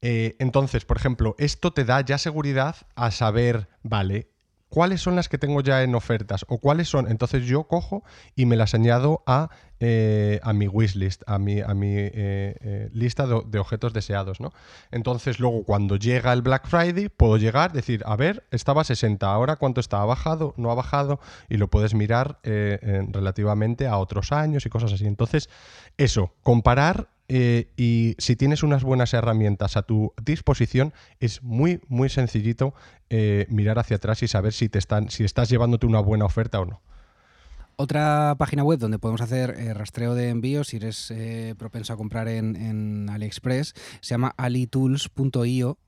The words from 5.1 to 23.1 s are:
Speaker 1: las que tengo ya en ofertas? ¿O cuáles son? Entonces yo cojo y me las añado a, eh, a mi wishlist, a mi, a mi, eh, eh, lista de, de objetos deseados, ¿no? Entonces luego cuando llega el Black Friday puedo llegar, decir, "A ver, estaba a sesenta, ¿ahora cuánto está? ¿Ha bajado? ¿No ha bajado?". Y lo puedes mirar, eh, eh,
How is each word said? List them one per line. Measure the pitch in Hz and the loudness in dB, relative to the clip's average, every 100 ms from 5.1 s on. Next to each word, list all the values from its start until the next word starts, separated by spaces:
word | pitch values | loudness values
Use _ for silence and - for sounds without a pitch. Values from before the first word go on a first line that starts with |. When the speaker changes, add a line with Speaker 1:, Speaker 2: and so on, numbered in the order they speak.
| 180 | 0
Speaker 1:
las | 170 | -2
que | 143 | -4
tengo | 143 143 | 0 0
ya | 135 135 | 2 2
en | 127 | 2
ofertas? | 120 - 117 104 98 - | 0 0 -4 -2 -6 -4
¿O | 123 | -2
cuáles | 139 151 170 | 2 2 2
son? | 143 120 | 0 0
Entonces | 113 123 135 | 0 0 -2
yo | 123 135 | 0 -2
cojo | 156 170 - 202 - - - - | 0 -4 -2 -8 -10 -20 -16 0
y | 127 | 2
me | |
las | 117 110 | 4 4
añado | 113 117 120 135 156 - | 4 4 4 2 0 2
a, | 131 160 - - - | 0 0 -8 -20 -4
eh, | 117 113 110 107 104 104 | 0 2 2 2 2 0
a | - | 0
mi | 104 101 | 0 2
wishlist, | 101 110 98 95 92 - | 2 0 0 -4 -4 -4
a | 101 | -2
mi, | 101 101 | 0 -2
a | 104 | -2
mi, | 101 101 | -2 0
eh, | 101 101 | 0 -2
eh, | 110 101 98 98 - 110 101 107 | -4 -4 -2 -6 -8 -10 -8 -8
lista | 113 120 - 135 | -4 -4 -2 -2
de, | 117 113 | -2 -2
de | 107 | -4
objetos | 95 110 120 | -4 -4 -4
deseados, | 110 98 101 98 95 | -4 -4 -4 -4 -8
¿no? | 87 - - - _ | -12 -14 -20 -20 _
Entonces | 120 113 123 139 120 | -6 -4 -4 -4 -2
luego | 123 117 | 0 0
cuando | 98 104 101 98 | 0 0 2 0
llega | 107 123 120 | 2 0 2
el | 123 | 2
Black | 123 131 - | 2 0 2
Friday | 170 170 175 202 | 0 2 0 -4
puedo | - 117 110 | 4 4 6
llegar, | 110 120 175 | 4 2 0
decir, | 151 - 113 104 | -2 -4 -4 -2
"A | |
ver, | 104 151 208 - | 0 0 -2 -6
estaba | 120 - 143 | -4 0 0
a | |
sesenta, | 156 120 113 101 98 | 2 0 0 0 0
¿ahora | 101 127 156 | 0 0 0
cuánto | 139 123 | 0 0
está? | 117 101 | -2 0
¿Ha | |
bajado? | 104 127 - 160 156 - | 0 0 -2 -2 -4 -4
¿No | 117 | -2
ha | 120 | -2
bajado?". | 127 143 143 139 - - - | -2 -2 0 -2 -6 -20 -4
Y | 110 | 0
lo | 101 | 2
puedes | - 107 | 4 4
mirar, | 110 104 117 135 143 | 2 2 2 0 -6
eh, | - 107 104 101 | -4 -2 0 -2
eh, | 107 98 98 | -2 -2 -2